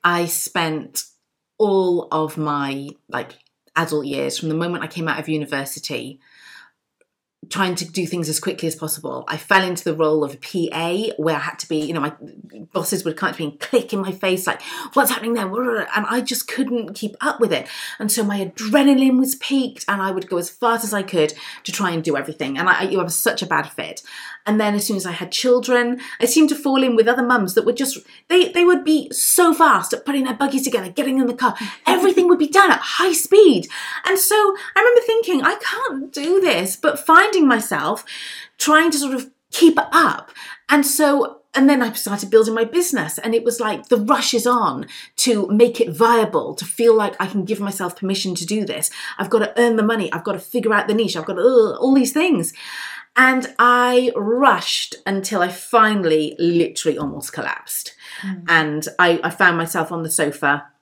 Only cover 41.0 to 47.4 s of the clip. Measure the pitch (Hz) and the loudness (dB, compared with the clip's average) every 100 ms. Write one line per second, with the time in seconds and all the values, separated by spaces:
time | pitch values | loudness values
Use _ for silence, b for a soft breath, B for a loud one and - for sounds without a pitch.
41 | 302 285 - - _ 269 269 277 226 220 | 2 2 -2 -6 _ 4 4 4 0 -4
42 | - 202 196 220 220 226 226 339 349 254 | -6 -6 4 4 4 0 0 0 0 -2
43 | 156 - 226 226 233 233 226 - - 226 | -4 -6 -2 0 0 -2 -4 -6 0 2
44 | 208 262 - 240 233 247 190 131 151 B | 4 2 2 0 2 2 0 -2 -10 B
45 | B - 254 214 196 208 240 - 220 151 | B -4 0 0 2 6 4 4 -2 2
46 | 226 233 214 160 - - - - 233 220 | 4 4 2 -2 -4 -10 -10 0 4 4
47 | 202 - 190 202 | 2 -4 -4 -4